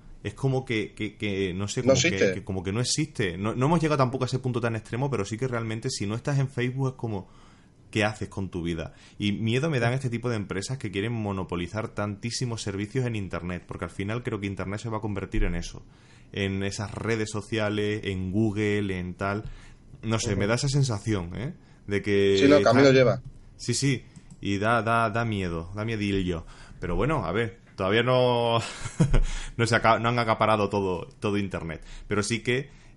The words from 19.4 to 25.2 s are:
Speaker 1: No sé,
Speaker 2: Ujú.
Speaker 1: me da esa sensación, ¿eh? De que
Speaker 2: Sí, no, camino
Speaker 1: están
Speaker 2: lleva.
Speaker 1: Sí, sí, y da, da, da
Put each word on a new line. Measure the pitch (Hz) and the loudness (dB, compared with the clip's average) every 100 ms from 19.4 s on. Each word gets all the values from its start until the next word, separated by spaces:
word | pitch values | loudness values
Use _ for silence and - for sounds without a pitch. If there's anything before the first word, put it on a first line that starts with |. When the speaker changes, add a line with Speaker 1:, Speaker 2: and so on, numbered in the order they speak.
| - - - - - - | -6 -14 -18 -20 -20 -10
Speaker 1:
No | 110 113 | -2 -2
sé, | 110 | 0
Speaker 2:
Ujú. | 95 | 0
Speaker 1:
me | 104 | 2
da | 120 | 2
esa | 143 | 2
sensación, | 143 135 101 110 101 87 90 | 2 0 0 0 -2 -2 -6
¿eh? | 135 - - - - | -8 -10 -20 -18 -2
De | 101 | 0
que | 104 98 98 98 | 2 4 6 6
Speaker 2:
Sí, | 95 | 8
no, | 147 | 8
camino | 123 123 139 | 8 8 8
Speaker 1:
están | 131 | 8
Speaker 2:
lleva. | 123 95 - - - - | 6 2 -6 -18 -20 -8
Speaker 1:
Sí, | - 117 | -4 0
sí, | 139 120 - - - - | 0 0 -6 -20 -20 -8
y | 95 98 | -2 0
da, | 107 120 | 2 2
da, | 110 117 113 | 4 2 2
da | 110 | 0